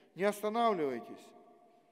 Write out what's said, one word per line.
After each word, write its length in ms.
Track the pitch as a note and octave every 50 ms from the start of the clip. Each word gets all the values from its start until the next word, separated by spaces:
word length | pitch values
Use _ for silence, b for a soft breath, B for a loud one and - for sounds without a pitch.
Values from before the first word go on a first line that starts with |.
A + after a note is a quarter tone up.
| B B _
не 80 | D#3+ F#3+
останавливайтесь. 960 | G#3 G3+ G3+ G#3 G#3+ G#3+ A#3+ A#3 A3+ G3+ E3+ D3 C3+ B2 A2+ A2+ - G#2+ - - - - - - - - - - - - _ _ _